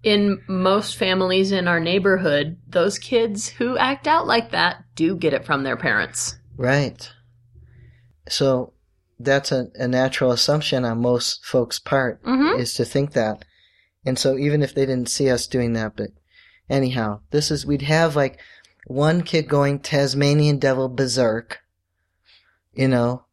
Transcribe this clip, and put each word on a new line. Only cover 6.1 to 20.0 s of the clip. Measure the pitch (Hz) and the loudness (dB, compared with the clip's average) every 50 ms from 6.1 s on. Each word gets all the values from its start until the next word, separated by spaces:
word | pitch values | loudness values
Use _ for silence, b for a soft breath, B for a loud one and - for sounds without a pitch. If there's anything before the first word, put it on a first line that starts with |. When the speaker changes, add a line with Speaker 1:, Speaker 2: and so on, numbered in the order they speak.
| - - - - - - _ - - | -6 -8 -8 -8 -8 -12 _ -20 -10
Speaker 2:
Right. | - 127 123 135 143 143 120 - - - - - _ _ _ _ _ _ _ _ - b b b b b b b b b b b _ _ - | -4 0 0 2 2 0 -2 -6 -10 -20 -20 -20 _ _ _ _ _ _ _ _ -20 b b b b b b b b b b b _ _ -8
So | - - 143 135 131 127 127 - _ _ _ _ _ _ _ _ _ _ | -4 0 0 2 2 0 -2 -6 _ _ _ _ _ _ _ _ _ _
that's | 120 139 135 139 135 - | 0 0 0 2 2 0
a, | - 131 123 - _ | -2 -2 -4 -6 _
a | - 131 123 | -6 -4 0
natural | 127 127 131 131 131 - 139 127 | 0 2 0 0 0 0 0 0
assumption | 123 117 - - 147 151 147 - - 131 127 | 2 2 2 0 0 0 0 -2 -2 -2 -2
on | 117 113 117 120 | -2 -2 0 0
most | 123 123 120 - - - - - | 0 0 0 0 -4 -8 -8 -12
folks' | - - 131 120 120 - - | -2 0 0 0 0 -6 -12
part, | _ - - 139 131 123 - - _ | _ -2 -2 0 0 -2 -4 -6 _
Speaker 1:
Mm-hmm. | - 254 262 277 320 - - | -2 0 2 2 2 2 0
Speaker 2:
is | 123 117 - | -2 -4 -2
to | - 123 | -4 -4
think | - - 143 139 143 - | -2 0 -2 -2 0 0
that. | 135 113 107 107 - b b b b b b b b b b b b _ | -2 -2 -2 -4 -6 b b b b b b b b b b b b _
And | 135 127 123 | -6 -4 0
so | - 139 131 131 | 0 0 0 2
even | 143 147 147 147 147 | 0 0 2 2 0
if | 131 - | 0 0
they | - 135 | -2 0
didn't | 135 131 127 120 113 | 0 0 -4 -2 -4
see | - - 143 131 | -2 0 2 2
us | 127 120 - - | 2 0 -2 -2
doing | - 127 120 117 117 | -2 -2 0 0 -2
that, | 113 110 107 - | -2 -2 -4 -6
but | - 104 104 - _ _ b b b b b b b b b | -8 -10 -10 -10 _ _ b b b b b b b b b
anyhow, | 123 139 135 127 127 127 113 107 104 107 - _ - | 0 0 0 0 0 -2 -2 -2 -4 -8 -10 _ -2
this | 147 147 - | -2 0 0
is, | 156 139 - | -4 -4 -2
we'd | 139 147 139 135 | -2 -2 -2 0
have, | 143 156 160 165 165 151 | 0 2 2 2 2 2
like, | 147 139 135 - B B B B B B B B B B | 0 0 0 -2 B B B B B B B B B B
one | - 127 131 147 151 165 175 170 | -8 -2 0 2 2 2 2 0
kid | - - 165 156 151 | 0 0 -2 0 2
going | 151 143 143 139 143 139 | 2 2 2 2 0 -4
Tasmanian | - - - 143 | -6 -2 0 0